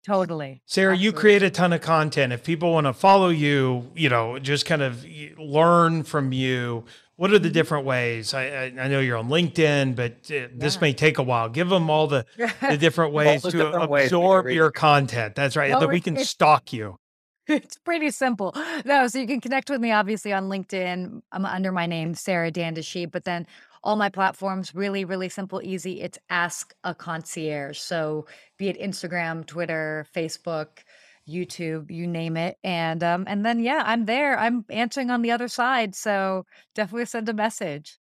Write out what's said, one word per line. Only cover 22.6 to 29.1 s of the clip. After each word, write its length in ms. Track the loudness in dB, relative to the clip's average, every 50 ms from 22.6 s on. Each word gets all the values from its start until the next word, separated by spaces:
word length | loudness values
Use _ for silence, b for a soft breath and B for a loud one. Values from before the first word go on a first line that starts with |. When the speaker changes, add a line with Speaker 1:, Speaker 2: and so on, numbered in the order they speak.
| -4 -4 -6 -8 -10 -8 -8 -8 -8 -6
Speaker 1:
but 140 | -8 -8 -6
then 200 | -4 -6 -6 -8 b b b b b b b b
all 120 | -2 0
my 120 | 0 0 -2
platforms, 640 | 0 0 0 0 0 -2 -6 -4 -4 -4 -6 -8 -6
really, 280 | -6 -4 -4 -2 -4 -4
really 220 | -4 -4 -6 -6
simple, 320 | -6 -8 -10 -10 -8 -8 -8
easy. 400 | -6 -6 -8 -6 -6 -8 -8 -8
It's 160 | -10 -10 -12 -14 _ _
Ask 440 | -2 -2 -2 -2 -4 -10 -12 _ _ _ -10
a 80 | -10 -10
Concierge. 840 | -8 -10 -8 -8 -8 -8 -10 -10 -6 -6 -6 -6 -6 -8 -8 -10 -12
So 460 | -8 -6 -4 -4 -2 -2 -4 -6 -8 B B B B B B
be 120 | _ -6 -6
it 100 | -4 -4
Instagram, 680 | -8 -8 -8 -8 -8 -6